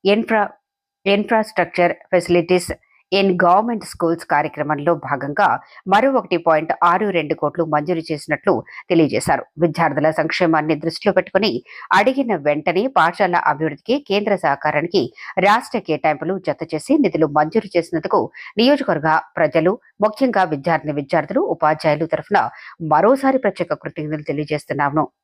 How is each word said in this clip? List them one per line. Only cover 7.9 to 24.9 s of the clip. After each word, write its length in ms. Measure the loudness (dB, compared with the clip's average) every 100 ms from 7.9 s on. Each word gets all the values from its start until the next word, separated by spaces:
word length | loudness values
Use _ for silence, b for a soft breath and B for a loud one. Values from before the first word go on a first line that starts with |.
| -4 -4
చేసినట్లు 440 | -8 -4 -2 0 0 B B B
తెలియజేశారు. 540 | 2 2 0 0 -2 -2 -2
విద్యార్థుల 460 | -2 0 0 2 0 0
సంక్షేమాన్ని 560 | -4 0 2 2 0 -2
దృష్టిలో 280 | -4 -2 0 0
పెట్టుకుని 340 | 0 -2 -2 -4 B B B 2
అడిగిన 340 | 2 0 -2 -2 0
వెంటనే 360 | -2 0 -2 0 2
పాఠశాల 380 | 0 2 0 0 0
అభివృద్ధికి 460 | -2 -4 -6 -4 -4 0
కేంద్ర 260 | -2 0 0
సహకారానికి 580 | 0 0 -2 -2 0 0 -2 B B B 2
రాష్ట్ర 320 | 2 0 -8 -4
కేటాయింపులు 480 | -2 0 -2 -4 -6 -4
జత 140 | -6 -6
చేసి 220 | -8 0 2
నిధులు 260 | 2 2 2 2
మంజూరు 340 | 2 0 0 -2
చేసినందుకు 440 | -2 -4 0 0 -2 B B 0
నియోజకవర్గ 500 | 2 2 0 -2 2 0 0 -2
ప్రజలు, 340 | 2 2 2 0 b _ -2
ముఖ్యంగా 380 | 0 0 2 0
విద్యార్థిని 420 | 0 -2 -2 -2 -6
విద్యార్థులు, 420 | -2 -2 0 -2 -2 0
ఉపాధ్యాయులు 520 | 0 0 0 0 -2
తరఫున 280 | -4 0 0 0 B B B 0 4
మరోసారి 440 | 4 4 2 0 -2
ప్రత్యేక 280 | -4 -6 -6
కృతజ్ఞతలు 440 | -8 -10 -8 -8 -6
తెలియజేస్తున్నాము 760 | -6 -4 -6 -6 -2 0